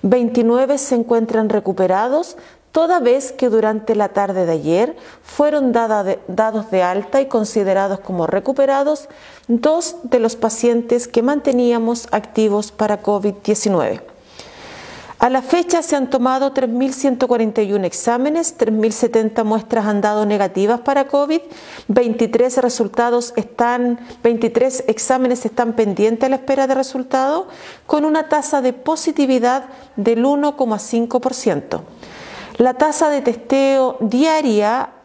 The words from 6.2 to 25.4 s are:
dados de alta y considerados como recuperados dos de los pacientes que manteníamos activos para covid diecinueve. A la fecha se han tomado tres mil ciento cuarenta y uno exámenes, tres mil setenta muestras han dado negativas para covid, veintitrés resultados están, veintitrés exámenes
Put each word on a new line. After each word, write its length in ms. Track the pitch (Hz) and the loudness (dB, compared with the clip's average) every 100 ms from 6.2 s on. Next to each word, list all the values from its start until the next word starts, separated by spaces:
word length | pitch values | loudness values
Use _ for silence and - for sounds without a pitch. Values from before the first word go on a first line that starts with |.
| - | -4
dados 440 | 180 220 214 202 | 0 0 0 -2
de 100 | 190 | 0
alta 400 | 180 185 202 269 | 2 0 0 0
y 60 | 269 | 0
considerados 720 | 240 214 220 190 190 196 190 | -2 0 0 2 2 0 -4
como 260 | - 180 160 | -6 -2 0
recuperados 840 | 294 254 269 269 269 285 302 - - - - - | 0 0 0 2 2 0 -2 -6 -20 -20 -20 -2
dos 500 | 233 294 320 339 - | 2 2 0 -2 -10
de 160 | 247 247 | 0 2
los 200 | 226 226 | 2 0
pacientes 720 | 226 220 240 233 233 240 240 | -4 0 2 2 0 -2 0
que 140 | - | 0
manteníamos 880 | 240 294 285 247 240 233 226 233 - | 0 0 0 2 2 2 0 -4 -2
activos 600 | 214 - - 220 202 208 | -4 -2 0 2 0 -4
para 320 | - 214 208 | -4 -2 0
covid 320 | - 208 202 196 | 0 0 0 -4
diecinueve. 580 | - 214 220 180 113 95 - - - - - - - - - - - - | -2 0 2 0 0 -4 -12 -20 -20 -20 -20 -20 -20 -18 -18 -20 -20 -2
A 100 | 247 | 0
la 120 | 262 | 0
fecha 400 | 254 349 349 349 | 2 0 2 0
se 140 | 320 285 | 2 -2
han 140 | 254 | 0
tomado 420 | 262 247 262 277 | 0 0 2 0
tres 180 | 269 254 | 0 -2
mil 240 | 240 269 | 0 -2
ciento 360 | 262 277 254 254 | 0 -2 0 0
cuarenta 320 | 240 220 220 | 2 0 0
y 100 | 202 | 0
uno 140 | 202 180 | 0 -2
exámenes, 680 | - - 240 277 320 330 - | -2 -2 0 0 0 -2 -2
tres 160 | 220 | 0
mil 180 | 220 220 | 2 0
setenta 540 | 220 233 226 220 220 220 | 0 0 2 0 0 0
muestras 400 | 220 220 233 208 | -2 0 -2 0
han 160 | 208 | 0
dado 240 | 208 214 214 | 0 0 0
negativas 560 | 208 196 190 202 240 | 0 0 0 0 2
para 260 | 240 277 277 | 0 0 2
covid, 320 | 285 285 320 - - - - - | 0 2 -2 -4 -20 -18 -16 -2
veintitrés 680 | 202 240 226 226 226 254 254 | 0 0 0 -2 0 0 0
resultados 720 | 247 240 202 220 240 240 233 - | -2 -2 -4 -2 0 -2 -2 -6
están, 680 | - - 240 247 247 233 - - | -8 -4 -2 0 -2 -4 -8 -2
veintitrés 600 | 233 233 233 233 262 254 254 | 0 0 0 2 0 0 -2
exámenes 580 | 214 - 262 254 247 | -2 0 0 2 0